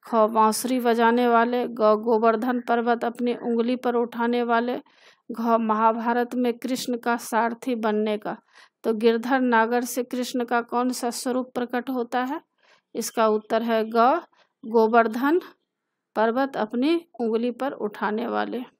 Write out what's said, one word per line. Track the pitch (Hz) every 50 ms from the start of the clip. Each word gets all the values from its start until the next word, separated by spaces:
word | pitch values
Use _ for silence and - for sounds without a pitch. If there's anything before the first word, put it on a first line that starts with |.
| _
ख, | - -
बांसुरी | 226 214 214 226 220 220 220 214 - - 240 262 254
बजाने | 233 240 226 226 233 226 233 240 247 240
वाले, | 233 226 233 240 247 247 247
ग, | - 233 240
गोवर्धन | 220 214 214 214 214 233 240 220 220 233 220 220 226 254 247 247
पर्वत | 233 - 240 240 233 240 240 233 240
अपनी | 233 233 - 247 240 233
उंगली | - - 247 233 233 233 233 254
पर | 247 - 240 240
उठाने | 240 240 233 240 233 233 233 240 240 240
वाले, | 233 240 233 240 240 247 302 - _ _ _ _ - _ _ _ _ 240
घ, | 220
महाभारत | 226 240 233 226 233 220 214 214 220 226 226 233 220 226 233 247 240 240 247
में | 247 247 240 233 233
कृष्ण | - 240 262 247 - - 247
का | 233 240 247 233
सारथी | 240 - - - 220 226 233 233 233 - 262 247
बनने | 226 220 226 208 214 214 214 214 208
का। | - 185 175 - _ _ _ - - _ _ _ _
तो | 233 226
गिरधर | 214 220 233 226 233 226 240 269 269
नागर | 254 247 240 226 226 233 240 247 247
से | 247 - - 247
कृष्ण | 247 - 247 254 240 - 254 240
का | 233 247 240
कौन | 233 233 - 240 247 254
सा | 247 - - 240
स्वरूप | 233 - - 269 247 254 254 254 _
प्रकट | - 240 233 - 247 240 -
होता | 262 254 233 233 - 247 247
है? | 254 285 320 _ _ _ _ _ _ _ _ _ _ _
इसका | - 226 - - - 226 220
उत्तर | 214 214 214 _ 233 226 233
है | 233 233 220 220 220
ग, | 220 233 226 247 294 339 330 _ _ _ _ _ _ _ -
गोवर्धन | 226 220 233 226 220 220 233 226 233 220 233 247 277 320 370 - - - _ _ _ _ _ _ _ _ _ _ _ _
पर्वत | - 214 226 233 247 269 269 269
अपनी | - 214 214 - 240 254 294 339 339 330 _ _ -
उंगली | 240 226 220 226 233 247
पर | 240 240 262 269 -
उठाने | - - 208 208 - 214 208 208 220 233
वाले। | 233 208 208 214 202 202 233 254 - _ _